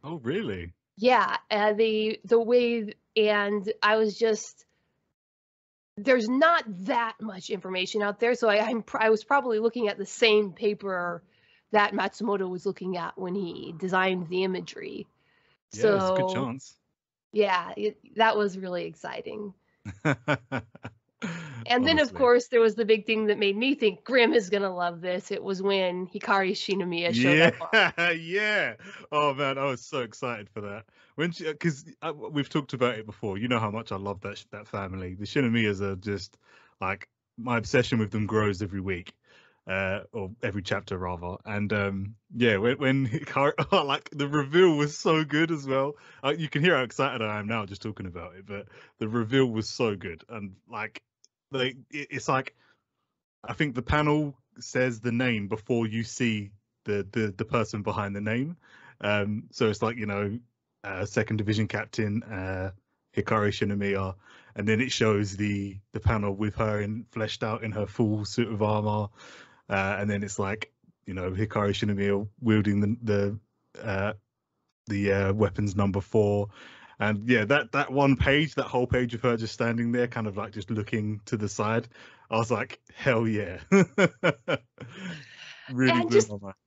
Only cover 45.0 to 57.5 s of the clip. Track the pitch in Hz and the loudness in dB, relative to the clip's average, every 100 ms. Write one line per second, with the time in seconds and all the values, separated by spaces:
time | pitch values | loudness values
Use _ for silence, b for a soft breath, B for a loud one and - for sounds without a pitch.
45 | 185 160 156 147 165 160 139 131 135 - | 2 2 2 0 0 -2 0 0 0 -4
46 | B B 135 156 151 147 175 147 123 - | B B -2 -2 -2 2 4 4 2 -2
47 | 139 120 107 107 104 113 101 98 113 104 | -2 0 -4 -4 -4 -4 -6 -10 -10 -10
48 | 92 85 87 90 98 101 104 B B _ | -10 -10 -14 -16 -14 -14 -14 B B _
49 | 110 120 110 135 131 110 104 - 120 101 | -4 -2 2 2 2 0 -6 -2 -2 -2
50 | 92 82 - 113 101 92 _ 110 110 - | -8 -12 -14 -14 -14 -16 _ -10 -10 -12
51 | _ _ _ _ _ 135 127 131 - 147 | _ _ _ _ _ -4 -4 -4 -14 -12
52 | 139 135 - 131 135 _ _ _ _ _ | -8 -8 0 -2 -2 _ _ _ _ _
53 | _ _ _ _ 107 120 156 123 120 151 | _ _ _ _ -12 -2 -2 -2 0 2
54 | 151 151 151 139 _ - - 127 127 113 | 4 2 0 -8 _ -20 -6 0 0 0
55 | 117 117 127 110 101 104 - 120 113 113 | -2 0 0 0 -2 -6 -2 0 0 -2
56 | 110 - 123 107 101 101 _ _ - 101 | -6 -2 0 0 -6 _ _ _ -4 -4
57 | 98 117 107 95 110 | -2 -2 -2 -2 -2